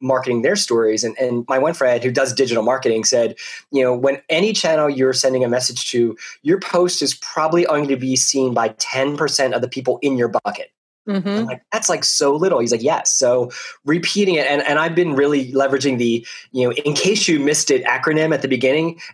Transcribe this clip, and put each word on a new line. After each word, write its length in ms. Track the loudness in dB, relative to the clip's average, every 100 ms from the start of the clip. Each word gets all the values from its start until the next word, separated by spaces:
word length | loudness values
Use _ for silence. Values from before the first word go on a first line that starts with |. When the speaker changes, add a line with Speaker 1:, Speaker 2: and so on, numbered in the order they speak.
Speaker 1:
marketing 400 | -2 -2 0 -2
their 160 | 0 -2
stories, 480 | 0 2 2 0
and, 100 | -4 -2
and 260 | -2 -2 -2
my 120 | 0
one 160 | 0
friend 280 | 0 0 0
who 80 | 0
does 220 | -2 -2
digital 300 | 0 0 0
marketing 420 | 0 0 0 0
said, 300 | 2 2 0 -4 -16 -16 -4
you 120 | 0
know, 100 | 2
"When 280 | 2 0 -2 -2
any 240 | 0 0
channel 340 | 0 0 2 0
you're 240 | 2 0
sending 320 | 2 0 2
a 40 | 0
message 420 | 0 -2 -6 -4
to, 260 | 0 0 -2 -14 -8
your 180 | 0 0
post 440 | 2 0 2 0
is 100 | -4
probably 540 | -4 -8 -2 0 2 2
only 220 | 0 0
to 80 | -2
be 200 | 0 0
seen 380 | 0 2 0
by 140 | 2 -2 -2
ten 400 | -6 -2 -2 0
percent 340 | -2 0 0
of 80 | 0
the 80 | -4
people 300 | -4 -2 0
in 160 | 0 0
your 120 | 0
bucket." 420 | 0 -4 -8 -12 _ _ _ -6
Speaker 2:
Mm-hmm. 200 | -4 -2
Speaker 1:
I'm 180 | -2 -4
like, 160 | -8 -6
"That's, 160 | -4 -2
like, 160 | -2
so 280 | 0 2 2 2
little." 240 | 2 2
He's 100 | 2
like, 100 | 0
"Yes." 300 | 2 0 0
So 400 | 0 2 2 0 -6 -16 -12
repeating 520 | 0 0 0 2 2 2
it, 100 | 2
and, 160 | 0
and 160 | 2 0
I've 160 | 2
been 220 | 2 2 2
really 340 | 2 2 0
leveraging 480 | 0 2 2 0 0
the, 260 | 0 0 -4 -20 -8
you 120 | -2
know, 80 | 0 0
"In 100 | -2
case 320 | 0 0 2 2
you 140 | 2
missed 320 | 2 0 2
it" 100 | 0 0
acronym 460 | -2 0 0 2
at 100 | 0
the 40 | 0
beginning, 540 | 0 2 2 0 -6 -16